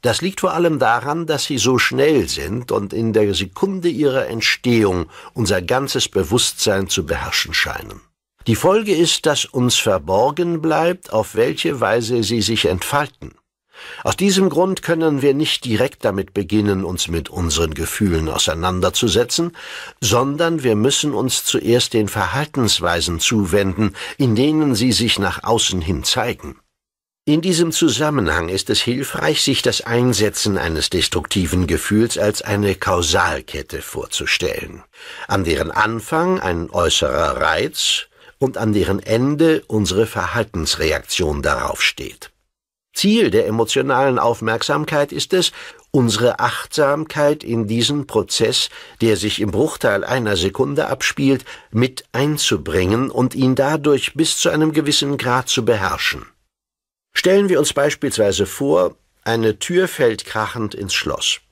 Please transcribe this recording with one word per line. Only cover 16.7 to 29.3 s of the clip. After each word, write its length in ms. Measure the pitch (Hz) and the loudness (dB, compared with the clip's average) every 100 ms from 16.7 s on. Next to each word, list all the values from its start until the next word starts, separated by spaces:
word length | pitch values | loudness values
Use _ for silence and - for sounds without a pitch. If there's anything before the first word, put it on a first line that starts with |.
| 95 | 0
uns 240 | 90 90 - | -2 -4 -4
mit 220 | 82 76 | -4 -4
unseren 420 | - 85 80 82 | -4 -2 0 -2
Gefühlen 560 | 73 80 - 101 82 80 | -2 -6 0 0 2 0
auseinanderzusetzen, 1300 | - - 82 90 92 87 - 117 107 120 - 170 - - - - - | -2 -2 0 -2 0 0 0 2 2 0 0 -2 -6 -16 -16 -16 -6
sondern 600 | 113 120 135 143 165 165 | 0 2 0 0 0 0
wir 140 | 127 107 | 2 2
müssen 380 | 123 139 151 | 2 2 -2
uns 320 | 110 127 - - | -2 -2 -2 -2
zuerst 480 | 131 - 120 - | -2 2 2 2
den 140 | 117 104 | 0 0
Verhaltensweisen 1120 | 107 90 131 147 143 110 - 87 85 82 82 | -2 -2 -2 -4 -2 0 0 0 0 -2 -2
zuwenden, 720 | - 110 95 98 98 92 107 - - - | 0 0 2 2 2 0 -2 -2 -14 -2
in 180 | 135 107 | 2 4
denen 380 | 143 156 151 | 2 2 2
sie 180 | 110 127 | 2 2
sich 260 | 110 117 92 | 2 0 0
nach 260 | 95 - | -2 -2
außen 360 | 98 113 - 92 | 0 0 0 -2
hin 240 | 80 78 | -2 -2
zeigen. 540 | 65 - 117 - 76 67 _ _ _ _ _ _ | -2 -2 -2 -6 -12 -18 _ _ _ _ _ _
In 160 | - 151 | 0 2
diesem 320 | 175 165 170 | 2 2 0
Zusammenhang 800 | - 165 113 151 147 85 82 85 | 2 2 2 0 2 2 0 -2
ist 180 | 92 - | -4 0
es 120 | 107 | 0
hilfreich, 600 | - 123 139 - 151 | 0 -2 -4 -2 0